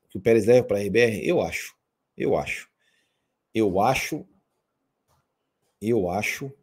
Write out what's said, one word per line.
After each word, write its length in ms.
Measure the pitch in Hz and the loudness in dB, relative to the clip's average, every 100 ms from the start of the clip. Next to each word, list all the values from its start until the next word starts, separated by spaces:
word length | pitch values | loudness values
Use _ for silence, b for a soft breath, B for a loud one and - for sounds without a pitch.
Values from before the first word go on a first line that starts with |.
| _ | _
que 80 | 107 | -4
o 20 | |
Pérez 240 | 117 117 104 | 2 2 6
leva 220 | 123 120 | 4 4
pra 120 | 101 | -2
R 120 | 101 | 0
B 80 | 101 | 2
R, 280 | 120 104 - | 2 0 -2
eu 140 | 170 | -2
acho. 340 | 87 - - _ _ _ _ - | -2 -6 -12 _ _ _ _ -6
Eu 220 | - 80 | -2 -2
acho. 320 | - - - _ _ _ _ _ _ _ _ | -4 -10 -14 _ _ _ _ _ _ _ _
Eu 300 | 110 107 92 | 0 0 2
acho. 420 | 110 131 - 151 - _ _ _ _ _ _ _ _ _ _ _ _ _ _ _ | 0 0 -4 -10 -12 _ _ _ _ _ _ _ _ _ _ _ _ _ _ _
Eu 280 | 104 117 90 | -2 0 0
acho 420 | 92 104 - 139 - | -2 -4 -6 -12 -16